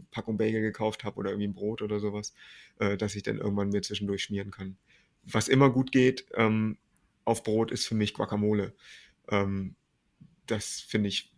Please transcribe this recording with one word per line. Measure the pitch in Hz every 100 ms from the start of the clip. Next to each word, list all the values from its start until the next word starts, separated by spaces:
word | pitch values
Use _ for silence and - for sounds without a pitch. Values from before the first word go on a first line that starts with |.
| -
Packung | - 110 107
Bagel | 110 110
gekauft | 110 - 110 - 104
habe | -
oder | 98
irgendwie | 101 104
ein | 95
Brot | 104 113
oder | 107 104
sowas, | 104 104 101 - - - - _
äh, | 104 101
dass | 107 101
ich |
dann | 107 110
irgendwann | 104 101 101
mir | 101
zwischendurch | 95 98 101 98
schmieren | - 101 98
kann. | - 95 95 _ _ _ _
Was | - 113 -
immer | 131 139
gut | 123 131
geht, | 131 127 127 - -
ähm, | 110 110 110 107 _ _ _ _ -
auf | 113
Brot | - 110 113
ist | - -
für | 110
mich | 104
Guacamole. | - 107 104 104 107 98 - - - - _ -
Ähm, | 104 98 98 95 - _ _ _ _ - _ -
das | 107 - -
finde | - - 101
ich, | 95 -